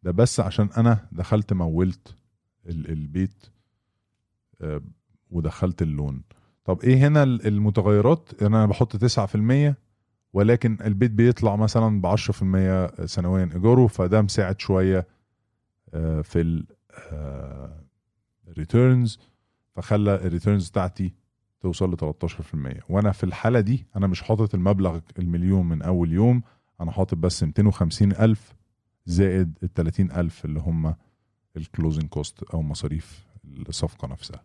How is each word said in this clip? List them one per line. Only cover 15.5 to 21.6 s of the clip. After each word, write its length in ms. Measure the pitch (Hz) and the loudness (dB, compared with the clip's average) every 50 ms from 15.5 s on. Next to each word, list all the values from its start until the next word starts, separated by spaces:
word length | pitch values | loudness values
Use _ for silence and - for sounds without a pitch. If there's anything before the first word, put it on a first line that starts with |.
| _ _ _ _ _ _ _ - - | _ _ _ _ _ _ _ -14 -8
آه، 280 | 80 80 80 80 78 | -6 -4 -2 -2 -4
في 200 | 76 - - 85 | -4 -2 -2 -2
ال-، 240 | 85 82 82 80 80 - _ _ _ _ _ - - - | 0 0 -2 -4 -6 -10 _ _ _ _ _ -20 -18 -14
آه، 680 | 80 76 76 71 69 69 69 67 67 67 67 - 76 78 76 67 _ _ _ _ _ _ _ _ _ _ _ - 85 - | -12 -12 -10 -12 -12 -12 -14 -14 -14 -16 -16 -18 -18 -20 -20 _ _ _ _ _ _ _ _ _ _ _ _ -20 -12 -12
returns، 600 | 78 80 - 117 123 127 127 127 123 113 - - _ _ _ _ _ _ _ _ _ _ _ | -12 0 2 4 4 4 4 4 2 -2 -4 -8 _ _ _ _ _ _ _ _ _ _ _
فخلى 400 | - - - 107 104 104 101 98 | -14 -6 -2 0 0 2 2 0
ال 260 | 92 87 92 82 87 | 0 -2 -2 -4 -2
returns 280 | - 104 104 101 90 80 | 0 0 0 0 0 -2
بتاعتي 440 | _ 101 92 90 - - 95 90 - _ _ _ _ _ _ _ _ | _ -4 -4 -4 -4 -6 -6 -6 -6 _ _ _ _ _ _ _ _
توصل 340 | _ | _